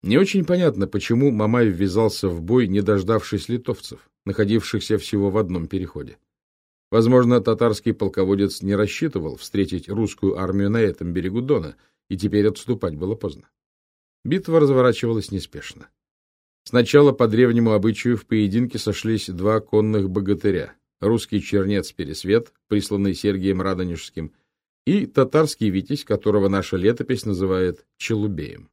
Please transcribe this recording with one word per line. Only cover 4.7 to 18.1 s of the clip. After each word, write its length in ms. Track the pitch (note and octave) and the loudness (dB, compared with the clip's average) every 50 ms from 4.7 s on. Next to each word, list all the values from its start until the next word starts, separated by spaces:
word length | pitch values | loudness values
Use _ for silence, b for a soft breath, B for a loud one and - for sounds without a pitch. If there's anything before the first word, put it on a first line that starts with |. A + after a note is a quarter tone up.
| - G#2 - - A2 G#2 | -6 -6 -4 -2 -2 -2
всего 320 | - - - G#2 G2 G2+ | -2 -2 -2 0 0 0
в 80 | F#2 A2 | 0 0
одном 300 | G#2+ F2 F2+ F2 E2 D#2 | -2 -2 -4 -6 -6 -6
переходе. 500 | - F#2+ F#2 E2 - D2+ C#2 B1+ - _ _ _ _ _ _ _ _ _ _ _ _ _ _ _ | -6 -6 -6 -6 -10 -12 -14 -14 -16 _ _ _ _ _ _ _ _ _ _ _ _ _ _ _
Возможно, 500 | - A2+ A2+ A#2 B2+ B2+ B2+ A#2+ B2 A#2+ | 2 2 4 6 6 6 6 6 4 2
татарский 540 | F#2 - A2+ G#2+ A#2+ A#2 G#2+ - - A#2+ G#2+ | 2 2 0 2 2 0 0 0 -2 -4 -2
полководец 680 | - G#2+ F#2+ - - F#2+ F#2 G2+ G2 G2+ F#2+ F#2+ - - | -2 -2 -4 0 0 0 2 2 2 2 0 -2 -4 -2
не 120 | G2 G2+ | 0 0
рассчитывал 640 | G2+ G#2+ G#2 - - - D#3+ - G2 D#2+ D#2 B1+ | 2 0 0 -2 -4 -4 -4 -4 -4 -6 -6 -10
встретить 520 | - - - _ G2+ G2 E2+ F#2 F2 - - | -10 -16 -8 _ -2 -2 -2 -2 -8 -8 -6
русскую 480 | G2 G#2+ A2+ G2 - _ - F#2+ F#2+ F2 | -4 -4 -4 -4 -4 _ -2 0 0 0
армию 320 | F#2+ F#2 F#2 G2 G2+ G2+ | -4 -2 -2 0 0 0
на 80 | G#2+ A#2 | 2 2
этом 340 | A2+ G2+ E2+ - E2 F2 E2+ | 0 0 0 -4 -8 -6 -4
берегу 280 | F#2 E2+ F#2 G2 A#2 | -4 -4 -4 -6 -6
Дона, 360 | B2 C3+ D3 A2+ E2 D2 B1+ _ _ _ _ _ _ _ | -2 0 -2 -2 -2 -6 -14 _ _ _ _ _ _ _
и 80 | G2 | -8
теперь 320 | F#2 F#2+ G#2 - G#2 G2+ A2 | -4 -4 0 2 2 2 2
отступать 480 | G#2+ - - - B2 G2 - F2 D#2 | 0 -2 -6 -6 -4 -4 -4 -6 -6
было 180 | D2 E2 F#2+ A2 | -6 -6 -6 -6
поздно. 340 | A2 - F#2 C#2+ B1 _ _ _ _ _ _ _ _ _ _ _ _ _ _ _ _ _ | -6 -8 -10 -10 -10 _ _ _ _ _ _ _ _ _ _ _ _ _ _ _ _ _
Битва 340 | A#2 D3+ F#3+ F#3+ - E3 E3 | -4 -4 -4 -2 2 4 4
разворачивалась 720 | D3+ C#3 C#3 C3 B2 B2+ A2+ - - A#2 A2+ A2+ F#2+ - | 6 6 4 4 4 4 2 0 -2 -2 -2 -2 -4 -6
неспешно. 580 | G2+ F#2+ - - - D2+ - - - - - _ _ _ _ _ _ _ _ _ _ _ _ _ _ _ _ | -8 -8 -8 -10 -16 -18 -18 -18 -20 -20 -20 _ _ _ _ _ _ _ _ _ _ _ _ _ _ _ _
Сначала 480 | - - B2 A#2+ A#2 - C#3+ D3 C#3+ C3+ | 0 2 2 2 6 6 6 6 6 6
по 160 | C#3 B2 A2+ | 4 2 2
древнему 460 | G#2 A2+ B2+ A#2+ A#2 A#2 A#2 A2+ G#2+ | 4 4 4 4 4 4 4 4 2
обычаю 420 | G#2 G2 A2+ A2 - - A#2+ | 2 2 0 -2 0 -2 -2